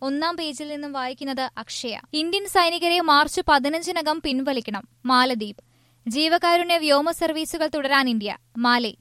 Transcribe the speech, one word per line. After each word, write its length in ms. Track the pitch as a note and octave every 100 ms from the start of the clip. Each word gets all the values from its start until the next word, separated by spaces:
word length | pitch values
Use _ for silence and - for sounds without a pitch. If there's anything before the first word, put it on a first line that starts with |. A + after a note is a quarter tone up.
ഒന്നാം 320 | C4+ C#4+ D#4+ E4+
പേജിൽ 320 | D#4 B3+ D4
നിന്നും 240 | D4 D4
വായിക്കുന്നത് 540 | C#4 B3+ B3 C#4 C4 C4 -
അക്ഷയ. 360 | G#3 - B3 G#3 -
ഇന്ത്യൻ 320 | D#4 E4 G4 G4+
സൈനികരെ 520 | F#4+ E4+ E4+ E4+ F4
മാർച്ച് 400 | E4 C#4+ D4+ -
പതിനഞ്ചിനകം 760 | F4 D4 C4+ E4 E4 F4 D4+ D#4
പിൻവലിക്കണം. 600 | D#4 C4 C4+ C4+ A3 G3+ - _ B3
മാലദ്വീപ്. 560 | B3+ C4 B3 G#3 G#3 _ _ _ _ -
ജീവകാരുണ്യ 720 | A#3+ D#4+ E4+ E4+ F4 F4 E4+
വ്യോമ 340 | D#4 C#4 D#4
സർവീസുകൾ 560 | E4+ E4 D#4 D#4+ E4+ D#4
തുടരാൻ 380 | D4+ C#4 C#4 B3+
ഇന്ത്യ. 220 | A3+ G3+ - _ A3+
മാലെ. 360 | A#3+ A#3+ A3+ -